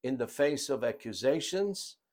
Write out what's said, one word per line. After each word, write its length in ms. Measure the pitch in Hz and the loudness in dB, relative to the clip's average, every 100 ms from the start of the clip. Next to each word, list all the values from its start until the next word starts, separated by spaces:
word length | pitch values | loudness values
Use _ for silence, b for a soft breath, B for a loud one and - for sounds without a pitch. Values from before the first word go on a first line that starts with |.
in 140 | 127 131 | -2 -2
the 100 | 117 | -2
face 420 | - 143 143 - | 2 2 2 -2
of 140 | 135 | 0
accusations 1120 | 123 107 117 101 127 160 - 185 202 196 - - _ | 0 -2 -8 0 2 2 0 0 0 -2 -10 -14 _